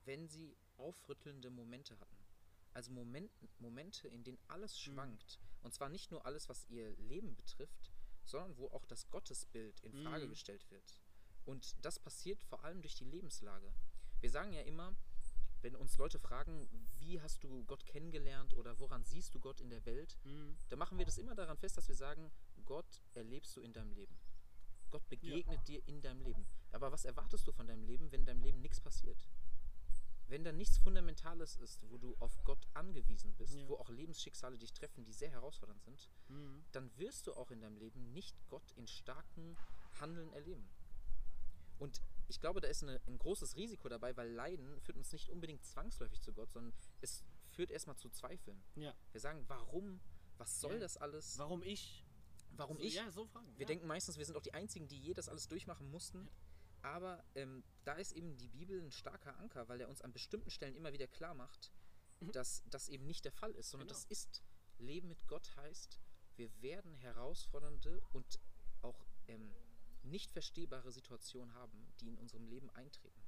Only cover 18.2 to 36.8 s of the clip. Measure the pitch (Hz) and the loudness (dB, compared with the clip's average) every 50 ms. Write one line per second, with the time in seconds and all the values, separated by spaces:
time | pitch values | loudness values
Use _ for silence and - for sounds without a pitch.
18.2 | 143 - - - 135 - - - 117 120 117 113 135 - 135 120 113 - - - | 4 6 6 6 10 10 10 8 8 4 0 2 2 2 2 2 4 4 4 2
19.2 | - - - 127 - 135 - - 127 123 120 113 - 135 135 139 156 - - - | 2 0 -2 -2 -2 -4 -4 -6 -6 -6 -8 -6 -2 -2 -2 -2 -2 -6 -8 -8
20.2 | - 139 139 151 151 147 151 - - - 127 131 165 - 185 170 185 175 - 180 | -8 -8 -8 -6 -4 -4 -2 -2 -2 -2 -2 -2 -2 -2 2 2 4 4 2 0
21.2 | 220 247 226 208 185 156 156 - - 190 - - - - - - 139 139 151 151 | 0 -2 -2 0 -2 -2 -2 0 0 2 6 6 8 8 8 6 4 0 -2 -2
22.2 | 160 156 - - - - - - - - - 160 185 - - - - - - 120 | -4 -4 -6 -8 -8 -10 -10 -6 -4 -4 -4 -4 -6 -10 -14 -16 -16 -14 -12 -10
23.2 | 113 113 123 135 - - - 131 123 117 113 117 107 107 107 104 98 - - - | -8 -6 -6 -6 -6 -6 -10 -10 -12 -12 -10 -8 -4 -4 -4 -4 -2 -4 -4 -2
24.2 | - - - - - - - - - - - - - - - - - - - - | 0 0 0 0 -4 -6 -8 -6 -4 -4 -2 2 2 2 2 2 0 0 0 -2
25.2 | - - 143 170 175 - 165 147 - - 147 143 - - 143 147 139 143 127 131 | 0 0 0 2 2 2 4 2 2 2 0 -4 -4 -2 -2 -2 -2 -2 -2 0
26.2 | 131 131 117 - - - - - - - - 120 139 135 - - - - - - | 0 2 2 4 4 4 2 0 -2 -2 -2 0 0 2 2 2 2 2 2 4
27.2 | - - - - - - - - - 117 113 110 110 113 123 123 156 151 - - | 6 8 10 10 10 8 6 4 4 2 0 2 2 6 6 6 6 8 10 10
28.2 | - 127 123 123 117 120 - 127 127 - - - - - - - - - - - | 10 10 10 10 12 12 10 10 8 4 4 4 4 4 6 8 8 8 8 4
29.2 | - - - - - - - - - - - - - - - - - - - - | 2 2 2 4 6 8 8 8 6 4 0 -2 6 8 8 8 8 6 2 2
30.2 | - - 127 147 165 170 156 165 214 - - - - 190 185 185 170 165 156 - | 2 0 0 0 0 0 2 6 12 12 12 12 12 12 12 10 8 8 6 2
31.2 | - 160 170 170 160 - - - 117 - - - - 117 120 123 123 123 117 - | -2 0 0 0 0 0 -2 -2 -4 -4 -6 -8 -8 -6 -6 -4 -4 -2 -2 2
32.2 | 113 117 - - - - 139 - - - - 147 160 190 185 - - - - - | 4 4 4 6 6 6 6 6 4 2 2 2 2 4 4 10 10 10 10 10
33.2 | - - - - - - 143 139 143 - 143 - - - 117 127 156 165 160 - | 8 4 4 4 4 2 2 2 0 -2 -2 -2 -4 -8 -8 -8 -8 -8 -8 -8
34.2 | - 139 - - 127 127 131 110 117 110 - - - - - 131 113 107 107 - | -8 -8 -6 -6 -6 -6 -8 -10 -10 -10 -10 -10 -10 -12 -12 -14 -12 -10 -6 -2
35.2 | 143 156 - - - 147 - - 123 113 104 - - 117 135 143 - - - - | -2 0 0 0 -2 -2 -6 -6 -6 -6 -8 -10 -14 -16 -16 -18 -18 -20 -18 -18
36.2 | - - 131 143 147 139 135 147 - - - 135 | -16 -12 -12 -10 -10 -10 -12 -12 -14 -12 -10 -10